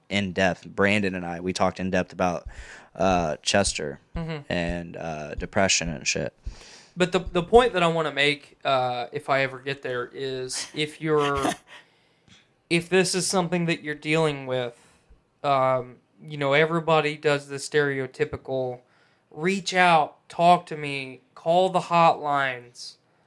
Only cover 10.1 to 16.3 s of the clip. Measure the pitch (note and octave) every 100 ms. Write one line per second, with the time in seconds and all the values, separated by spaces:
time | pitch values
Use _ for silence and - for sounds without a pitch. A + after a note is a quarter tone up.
10.1 | - C3+ C3 B2+ - - D3 D3+ - D#3
11.1 | D3+ C#3+ C#3 C3+ - _ - - _ _
12.1 | _ _ - _ _ - E3+ E3+ F#3 F3+
13.1 | F#3 E3+ F#3+ E3+ F3 E3+ D#3 D3+ D3 D#3
14.1 | D#3+ D#3 C#3 C3 B2+ B2 - _ _ _
15.1 | _ _ _ D3 C3+ C3 C3 B2 B2 _
16.1 | _ D#3